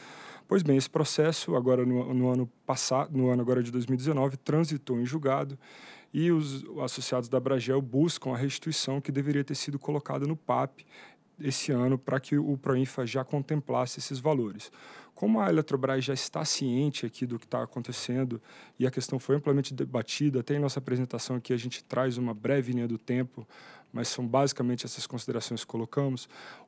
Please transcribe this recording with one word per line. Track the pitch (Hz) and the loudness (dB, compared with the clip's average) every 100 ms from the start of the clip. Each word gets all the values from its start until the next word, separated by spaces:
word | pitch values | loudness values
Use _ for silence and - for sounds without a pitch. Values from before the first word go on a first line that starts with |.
| - - - - - | -20 -18 -18 -18 0
Pois | 196 | 2
bem, | 151 135 | 6 4
esse | - | 4
processo, | - - - 151 156 - 131 | 0 2 4 2 2 0 2
agora | 123 127 123 | 4 4 4
no, | 123 131 | 2 0
no | 127 127 | 2 4
ano | 127 123 - - | 2 0 -6 -4
passa-, | 131 - 131 143 | -2 2 0 2
no | 139 127 | 2 2
ano | 123 | 4
agora | 120 123 | 2 2
de | 120 | 2
dois | 123 120 | -2 0
mil | |
e | 127 | 0
dezenove, | 135 143 135 131 | 0 2 0 0
transitou | - 151 165 147 - 120 | 0 2 2 -2 -2 -2
em | 123 | 0
julgado | 156 135 139 139 139 - - - - - | 0 2 0 -2 -8 -16 -20 -20 -20 -6
e | 147 170 | 0 2
os | 165 147 135 - 156 | 2 0 -6 -10 -6
associados | 131 - - 127 120 | -6 -4 -2 -2 0
da | 131 | 0
Abragel | 127 131 117 135 | 2 0 2 0
buscam | 131 127 165 - 131 | 2 2 2 2 -4
a | 120 | -2
restituição | 139 - 165 151 - 139 | -2 -4 -4 -2 -2 -2
que | 139 | -2
deveria | 139 143 143 | -2 0 0
ter | 135 | 0
sido | 139 - 139 | -4 -4 -6
colocada | - 147 - 139 143 | -4 -4 -2 -2 -2
no | 160 | -2
pap | - 123 135 - - - - - _ - | 0 0 0 -6 -20 -20 -20 -20 _ -6
esse | 147 131 - | -2 -2 0
ano, | 127 127 131 | 2 4 2
pra | - 127 | 0 -2
que | - 143 | 2 0
o | 147 139 | 2 0
proinfa | 139 131 131 - 120 | 2 2 2 -2 -2
já | 127 | -2
contemplasse | 123 147 139 151 - 123 127 - | -2 -2 0 -2 0 0 0 -4
esses | - 135 | -8 -2
valores. | 139 147 110 95 - - - - - | 0 2 0 -6 -14 -20 -20 -20 -20
Como | - 208 220 | -2 2 4
a | 196 | 4
Eletrobras | 160 147 139 135 135 | 4 2 0 0 0
já | 131 | 0
está | 131 - 156 | -2 -4 -4
ciente | 160 - 135 123 147 - 117 | -2 0 0 2 2 0 -6
aqui | - | -4
do | 123 120 | -4 -4
que | - | -4
tá | 123 | -4
acontecendo | 117 123 117 120 - 127 131 117 - - - - | -4 -6 -8 -6 -2 0 0 -4 -10 -20 -20 0
e | 127 | 0
a | |
questão | 131 120 135 | 0 -4 -4
foi | - 143 | 0 2
amplamente | 143 139 135 | 4 2 2
debatida, | 131 135 127 113 - 147 127 | -4 -2 -2 -4 0 2 2
até | 117 147 | 0 0
em | |
nossa | 143 135 | 0 -2
apresentação | 131 127 123 120 - 123 | -2 -2 0 -4 -4 -4
aqui | - | -2
a | 123 | -2
gente | 123 - | -2 -8
traz | - 123 131 120 | -4 0 0 0
uma | 123 | -2
breve | 107 113 139 123 | -2 2 2 2
linha | 123 120 | 0 0
do | 113 | -4
tempo, | - 123 127 - 117 - - - - | 0 0 0 -6 -18 -20 -20 -20 -12
mas | 120 117 | -6 -6
são | - 120 | -4 0
basicamente | 127 139 - 123 123 | 4 4 2 0 0
essas | 123 - - | -4 -8 -8
considerações | 123 - 120 - 117 | -8 -4 -4 -4 -6
que | - | -6
colocamos, | 113 113 - 139 127 - - - - | -6 -2 -2 -2 -2 -8 -18 -20 -20